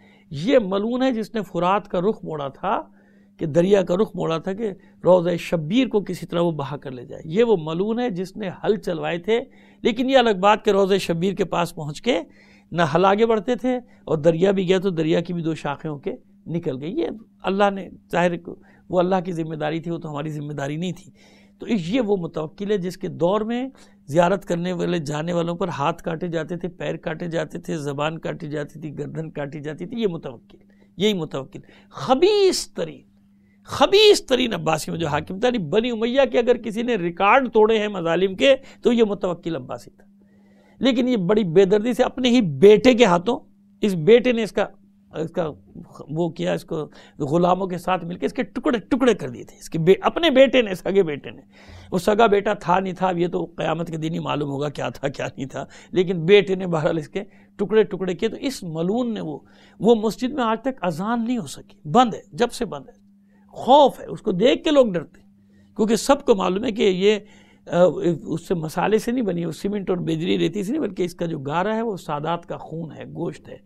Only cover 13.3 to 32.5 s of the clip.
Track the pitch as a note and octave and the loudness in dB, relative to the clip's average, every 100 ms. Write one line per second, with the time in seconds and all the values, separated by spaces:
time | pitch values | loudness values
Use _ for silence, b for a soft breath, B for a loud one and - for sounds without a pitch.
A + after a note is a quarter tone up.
13.3 | A3+ G3+ B3 B3+ B3 A#3+ b - E3 D#3 | 2 0 -2 -2 -4 -6 b -4 2 2
14.3 | E3 F#3+ G3 F3 F#3 F#3+ D#3+ D#3+ F3 E3+ | 4 2 2 2 2 2 -2 0 0 -2
15.3 | F3 D#3+ D#3 D3+ C#3 D#3+ C#3+ C#3 B2+ _ | -6 -4 -6 -6 -8 -8 -8 -8 -10 _
16.3 | _ - E3 E3+ C3 D3 C#4 - G#3+ - | _ -8 -6 -6 -6 -8 -6 -6 -8 -16
17.3 | _ F#3+ G3 G3+ G3 F3 - _ E3+ F3 | _ -4 2 0 0 -12 -18 _ 0 0
18.3 | F3 E3+ - b b _ F3+ F3 F#3+ F3+ | -2 -10 -18 b b _ 0 2 0 -2
19.3 | E3 D#3+ D#3 D3+ E3 E3 E3+ D#3+ D3 D#3 | -6 -8 -6 -6 -6 -6 -8 -8 -8 -8
20.3 | D3+ D3 C#3+ C#3+ D3+ F3+ E3+ - _ b | -8 -8 -6 -6 -4 -6 -8 -14 _ b
21.3 | b b _ - A3+ D#3+ B3 G#3 G3+ E3 | b b _ -4 -4 -2 -2 0 -2 -2
22.3 | - D#3 - G3+ G#3 F3+ F3 F#3 C3+ E3+ | -6 -8 -8 -4 -4 -4 -8 -10 -2 0
23.3 | G#3+ G#3+ A#3+ C4 - b b - D3 F3 | 0 -2 -4 -6 -12 b b -4 2 2
24.3 | F#3+ - F3 F3+ F3 F3 F3 E3 D3+ E3 | 0 -2 -4 -2 -4 -2 -2 -4 -6 -4
25.3 | F3 E3+ E3+ F#3 C3 C#3+ E3+ - E3 F3+ | -4 -4 -4 -6 -2 -2 -2 -6 -6 -6
26.3 | D#3+ D#3 F3 F3+ F3 D3+ D#3+ - E3 F3 | -6 -6 -8 -10 -8 -8 -6 -8 -8 -6
27.3 | E3 D#3+ - E3+ E3+ C#3+ C#3+ D3+ D#3+ E3 | -6 -6 -8 -8 -6 -6 -4 -4 -4 -10
28.3 | D3+ D#3 D3 D3+ D3+ D3+ C#3 C#3+ D3 D#3+ | -10 -8 -8 -8 -10 -14 -10 -10 -10 -10
29.3 | - C#3+ D3+ C#3+ D#3 F3+ A#3 A3 E3 D3 | -8 -10 -10 -12 -10 -10 -4 -4 -4 -10
30.3 | A#2 _ - _ b b - G3+ G3 D#3 | -16 _ -20 _ b b -2 0 0 -4
31.3 | C#3+ C3+ - - b b - D3 C4 F4+ | -8 -10 -16 -20 b b -12 0 4 4
32.3 | G#4 F#4+ | 6 4